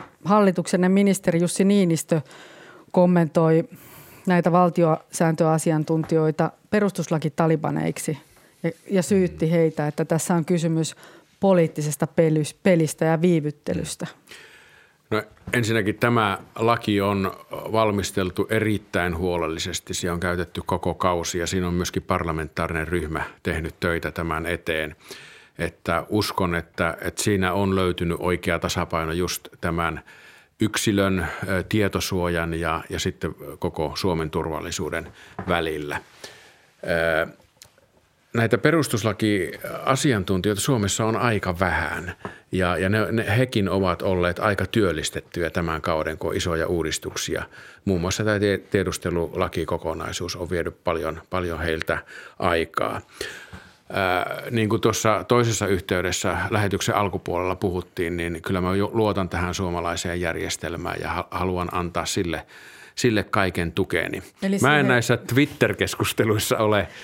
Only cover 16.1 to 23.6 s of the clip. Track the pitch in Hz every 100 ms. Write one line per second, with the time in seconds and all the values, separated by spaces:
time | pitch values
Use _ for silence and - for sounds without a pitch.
16.1 | 117 104 98 - - 113 117 - 101 98
17.1 | 98 92 - - - - 110 110 101 92
18.1 | 101 90 - 95 110 104 101 - 92 90
19.1 | 82 90 87 80 82 92 80 - 92 90
20.1 | 87 90 87 87 - - 90 90 82 92
21.1 | 87 82 90 85 95 90 87 85 92 -
22.1 | 92 82 78 76 - 80 82 80 87 76
23.1 | 78 - - 92 80